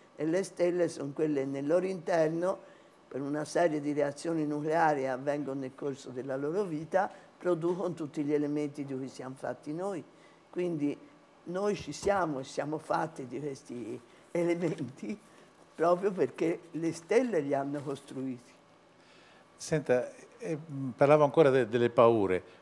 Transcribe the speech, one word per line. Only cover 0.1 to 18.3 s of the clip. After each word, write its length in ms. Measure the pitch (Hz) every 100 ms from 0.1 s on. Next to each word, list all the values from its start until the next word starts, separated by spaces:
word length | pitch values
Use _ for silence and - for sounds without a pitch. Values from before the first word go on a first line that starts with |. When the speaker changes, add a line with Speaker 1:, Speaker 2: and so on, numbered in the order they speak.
| -
Speaker 1:
e 80 |
le 180 | 156 175
stelle 440 | 185 - 175 175 165
sono 220 | - 139
quelle 320 | 139 156 143
nel 220 | 135 139 143
loro 180 | 175 185
interno, 720 | 190 160 175 156 165 180 196 - - - - -
per 120 | 127
una 240 | 139 151
serie 360 | 151 160 170 151
di 120 | 143
reazioni 540 | 143 143 139 165 165 147
nucleari 540 | 147 151 160 160 147
che 60 | 131
avvengono 520 | 127 139 147 135 135
nel 140 | 131
corso 360 | - 143 131 -
della 260 | 127 131 135
loro 280 | 147 180
vita, 460 | 196 151 160 185 208 - - -
producono 540 | 180 170 170 180 185
tutti 300 | 170 151 160
gli 80 | 143
elementi 520 | 147 147 147 147 147
di 100 | 139
cui 140 | 131 131
siamo 260 | - 127 131
fatti 360 | 131 123 147
noi. 300 | 156 190 180 - - - - _
Quindi 460 | - 180 160 143 - - - - -
noi 320 | - 180 208 196
ci 160 | -
siamo 480 | 147 202 202 170 135
e 40 |
siamo 340 | 131 - 143 156
fatti 480 | - 165 160 160 127
di 120 | 120
questi 600 | 147 135 - 120 117 120 - - -
elementi 840 | 170 170 170 170 160 131 - 202 208 - - - - -
proprio 360 | - 165 180 196
perché 500 | 185 135 - 165 175 -
le 200 | 156 165
stelle 460 | 160 - 220 254 185
li 120 | 139
hanno 260 | 139 139 143
costruiti. 720 | 139 139 - 131 131